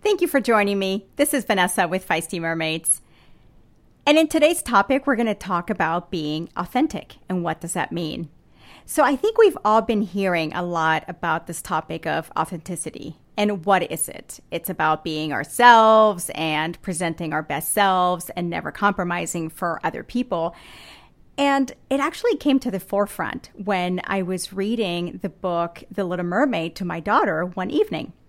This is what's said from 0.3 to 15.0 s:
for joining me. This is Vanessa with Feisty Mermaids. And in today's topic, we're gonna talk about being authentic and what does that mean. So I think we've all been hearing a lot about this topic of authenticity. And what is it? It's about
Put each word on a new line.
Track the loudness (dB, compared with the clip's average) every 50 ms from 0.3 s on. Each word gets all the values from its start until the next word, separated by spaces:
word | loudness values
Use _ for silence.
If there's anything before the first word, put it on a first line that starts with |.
for | 2 0
joining | 2 4 2 2 4 2 0 0
me. | -2 -2 -2 -4 -6 _ _ 0
This | 0 2 2
is | -2 0
Vanessa | 0 2 2 2 2 2 0 0
with | 0 0 -4 -2 0
Feisty | -2 -2 -2 -4 -6 -6
Mermaids. | -4 -2 -2 -2 -2 -2 -2 -4 -2 -4 -4 -4 -6 _ -20 _ _ _ -20 _ _ -20 _ -20 -20 _ _ _ _ _ _ _ _
And | 4 4 4
in | 4 4
today's | 2 4 4 4 4 2 -4
topic, | 2 2 2 4 4 0 0 2
we're | 0 0 0
gonna | 2 -2 -2
talk | -4 -4 -2 -2 -2 -2 -2
about | -2 -2 0 0 0 -2 -4 -4
being | -6 -6 -4 -4 -4 -4 -6 -8 _
authentic | -8 -8 -2 0 0 0 0 -2 -6 -12 _ -20 -20 _ _
and | -4 -2 -2
what | -2 -4 -6
does | -6 -8 -4
that | -4 -4 -4
mean. | -4 -6 -6 -6 -6 -8 -10 -12 -14 _ _ _ _ _ -20 -20 -20 -20 _
So | -8 2 2 4
I | 4 4 2
think | 0 0 4 6
we've | 6 6 6 2 0
all | 4 4 4
been | 4 2 0 0 0
hearing | -2 -2 -2 0 0 2 0 0 -2 -2
a | -4 -4
lot | -2 -2 0 2 2 2 0 0 -6
about | -12 -6 -2 -2 -2 -2 -4
this | -8 -12 -12
topic | -6 -4 -4 -4 -2 -4 -10 -8 -4 -4
of | -4 -4 -4 -6 -4 -4
authenticity. | -4 -4 -4 -12 -10 -10 -8 -8 -8 -10 -10 -12 -12 -14 -14 _ _ _ _
And | -2 0 0 0 -2 0
what | 2 2 2 2 -2
is | -4 -6 -6 -8
it? | -8 -16 -16 _ -18 -20 -16 _
It's | -10 -8 -8 -8
about | -4 0 2 2 2 0